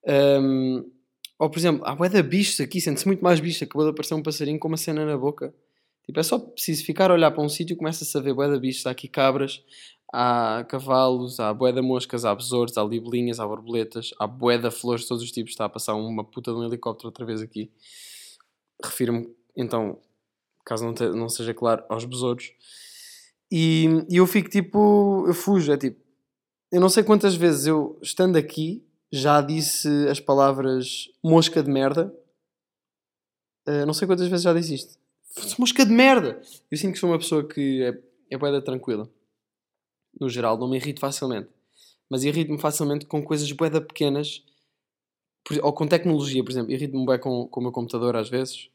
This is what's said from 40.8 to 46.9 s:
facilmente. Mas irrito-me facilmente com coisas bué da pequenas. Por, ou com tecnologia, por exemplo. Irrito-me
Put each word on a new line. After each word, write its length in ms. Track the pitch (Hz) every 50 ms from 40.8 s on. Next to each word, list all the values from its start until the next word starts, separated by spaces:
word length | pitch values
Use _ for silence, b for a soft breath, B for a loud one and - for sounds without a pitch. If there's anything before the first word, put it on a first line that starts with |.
| 123 147 135 -
facilmente. 500 | - 139 135 - 147 131 123 104 95 - _ _ _ b b b b b b b b _
Mas 160 | 139 127 131
irrito-me 340 | 147 143 165 165 151 151 147
facilmente 460 | - 151 147 - 160 143 143 147 147
com 180 | _ - 151 147
coisas 300 | 151 156 147 147 147 147
bué 160 | 139 170 160
da 120 | 151 160 151
pequenas. 600 | 151 - - 151 143 139 143 147 147 - - _ _ _ _ _ _ _ _ _ _ _ _ _ _ _ _ _ _ _ _ _
Por, 140 | - 147 151 -
ou 100 | 147 147
com 120 | - 160
tecnologia, 560 | 147 175 165 170 180 160 147 139 139 135 131 120
por 80 | 107
exemplo. 220 | 127 127 117 117 -
Irrito-me 320 | - 147 143